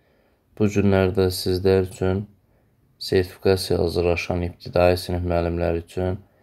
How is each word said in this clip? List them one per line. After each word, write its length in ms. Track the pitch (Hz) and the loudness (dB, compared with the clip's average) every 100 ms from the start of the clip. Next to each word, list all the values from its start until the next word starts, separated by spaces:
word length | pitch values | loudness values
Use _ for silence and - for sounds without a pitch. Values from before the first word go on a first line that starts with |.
| _ _ _ _ _ - | _ _ _ _ _ -2
Bu 120 | 107 | 0
günlərdə 540 | 101 98 95 95 95 92 | 2 2 4 2 2 0
sizlər 540 | 90 95 92 95 95 90 | 0 -4 -2 2 2 0
üçün 320 | - 92 95 104 _ _ _ _ _ _ _ | -4 -2 -2 -6 _ _ _ _ _ _ _
sertifikasiya 800 | - 98 90 - 98 95 - 87 | -2 0 0 -2 2 2 2 0
hazırlaşan 680 | 87 87 87 87 - 87 87 | 0 0 0 0 -2 -4 -4
ibtidai 480 | - - 90 90 | -8 -4 2 4
sinif 320 | 90 - 90 87 | 2 -2 -4 -2
müəllimləri 560 | 87 85 85 85 85 | 0 0 -2 -2 -2
üçün 380 | 85 - 92 92 - _ | -6 -4 -4 -4 -10 _